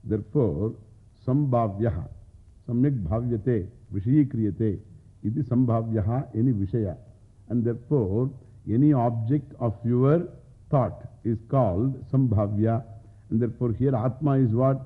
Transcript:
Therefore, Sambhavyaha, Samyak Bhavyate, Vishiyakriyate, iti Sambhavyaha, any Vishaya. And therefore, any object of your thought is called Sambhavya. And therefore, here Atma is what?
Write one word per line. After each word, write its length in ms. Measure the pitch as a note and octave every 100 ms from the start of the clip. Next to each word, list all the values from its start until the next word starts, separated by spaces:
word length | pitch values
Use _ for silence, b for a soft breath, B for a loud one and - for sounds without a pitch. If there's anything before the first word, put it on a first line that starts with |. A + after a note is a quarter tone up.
Therefore, 720 | - G#2+ G2+ D3 A2+ D2+ G#2+ - - - - - -
Sambhavyaha, 840 | C3+ C#3+ A#2+ A2+ G2 A2+ F#2+ - - - - - - -
Samyak 360 | A#2+ C#3+ C3+
Bhavyate, 640 | E2+ A2+ A#2+ A#2 B2+ A#2 F#2 - -
Vishiyakriyate, 840 | G2+ G2 D3 C#3 A2+ G#2 D#2+ A2 F#2 - - - -
iti 200 | G#2 C3
Sambhavyaha, 920 | D3 B2 B2+ A2+ A2+ A2+ G2+ B2 D3
any 180 | A2 B2+
Vishaya. 440 | G#2+ G2 A#2+ G2+ - - - - - -
And 120 | A#2+
therefore, 680 | A2+ A#2 - D3 G2 G#2 C3 - b b -
any 240 | A2+ D3
object 600 | C#3 A#2+ A2+ A2 D3 - -
of 140 | A#2+ -
your 440 | A2+ A#2+ C3+ E3 - - - - -
thought 380 | D3 G#2+ - - -
is 140 | A2+ A2+ -
called 540 | C#3 A#2 F2+ C3 C3 -
Sambhavya. 760 | C3 C3 G#2 G2+ G#2 A2 A2+ - - b b b
And 100 | A2
therefore, 320 | A#2+ - B2
here 220 | G#2+ C3+
Atma 380 | B2+ B2+ - D3+
is 180 | C3+ B2
what? 300 | A2+ C3 C3+